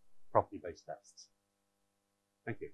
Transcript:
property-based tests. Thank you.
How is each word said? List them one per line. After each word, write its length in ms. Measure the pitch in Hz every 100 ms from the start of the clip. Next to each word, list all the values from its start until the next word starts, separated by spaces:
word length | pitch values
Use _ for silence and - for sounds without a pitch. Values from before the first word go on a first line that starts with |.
| - - -
property-based 540 | 110 - 98 87 - -
tests. 420 | 78 - - - _ _ _ _ _ _ _ _ _ _ _ -
Thank 160 | 113
you. 80 | 76